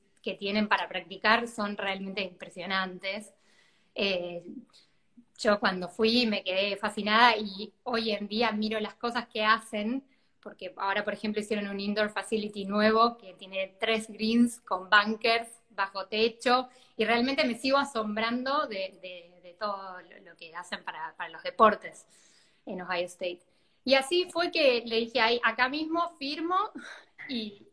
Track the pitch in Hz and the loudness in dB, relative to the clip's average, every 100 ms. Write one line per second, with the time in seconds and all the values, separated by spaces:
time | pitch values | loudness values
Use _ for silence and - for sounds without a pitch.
0 | _ _ - 185 196 208 208 190 170 185 | _ _ -10 -6 -2 0 2 2 0 -6
1 | 165 190 214 233 233 - 202 208 196 196 | -10 -2 2 2 2 -6 -6 -4 -4 -6
2 | 196 196 185 185 175 180 175 190 190 180 | -6 -6 -6 -8 -16 -10 -4 -2 -2 -6
3 | 196 202 214 _ _ _ _ _ _ - | -8 -8 -10 _ _ _ _ _ _ -4
4 | 196 180 175 175 175 - - _ _ _ | -2 0 -4 -8 -12 -16 -18 _ _ _
5 | _ _ _ - 226 208 202 185 175 - | _ _ _ -2 2 2 2 -2 -6 0
6 | 220 240 233 202 180 185 202 196 208 214 | 2 4 2 0 -2 0 0 -2 -4 -4
7 | 202 220 240 220 214 190 214 - 247 233 | 2 6 6 6 -2 -8 -12 -12 -4 -2
8 | 226 208 202 214 233 214 214 220 208 - | 0 -2 -2 0 0 0 -2 -2 -6 -6
9 | 240 240 240 220 214 226 - 214 214 269 | -4 -4 -4 0 4 4 2 -6 -4 -4
10 | - _ _ _ 208 - 185 - 196 196 | -6 _ _ _ -20 -14 -14 -4 -2 0
11 | 208 202 214 214 208 208 202 202 202 208 | -2 -2 -4 -4 -2 -4 -4 -4 -2 0
12 | 208 208 190 220 208 208 196 208 214 220 | 0 -2 -4 -4 -4 -6 -4 2 4 6
13 | 240 - 185 - 190 190 190 - 220 220 | 4 2 -12 -20 -10 -6 -6 -4 -2 0
14 | 220 202 220 233 240 - - 185 185 208 | -4 -4 2 4 4 2 -6 -6 4 4
15 | 208 214 226 226 233 - _ 202 196 196 | 4 2 2 2 0 -12 _ -6 -4 -6
16 | 185 214 233 233 254 254 254 - _ - | -6 0 0 2 2 2 2 -10 _ -2
17 | 214 240 254 277 262 226 262 277 - 226 | 2 2 2 0 0 0 2 2 2 -2
18 | 214 208 226 247 262 285 277 196 190 185 | -4 -2 -2 -2 0 -2 -2 -4 -8 -10
19 | 180 180 170 180 175 175 208 196 190 180 | -14 -14 -18 _ -20 -8 -6 -6 -10 -14
20 | 170 - 180 165 165 165 175 196 180 165 | -16 -20 -20 -20 -16 -14 -10 -10 -10 -10
21 | 160 - 165 165 180 180 220 208 170 - | -10 -10 -12 -10 -6 6 6 6 -2 -16
22 | - _ _ _ _ _ - 185 180 180 | -20 _ _ _ _ _ -12 -10 -4 -4
23 | 180 - 180 175 _ _ _ _ 247 269 | -4 -6 -8 -10 _ _ _ _ 2 2
24 | 269 359 359 339 349 339 277 240 233 226 | 4 0 0 -2 -2 2 4 4 0 -2
25 | 233 254 226 240 233 220 254 294 311 330 | 0 2 2 2 0 2 0 0 -2 -2
26 | 339 - 277 302 330 370 427 - - - | -2 -4 -8 -6 -2 -2 -2 -6 -16 -18
27 | - - - 240 214 - - | -20 -18 -8 -6 -6 -10 -16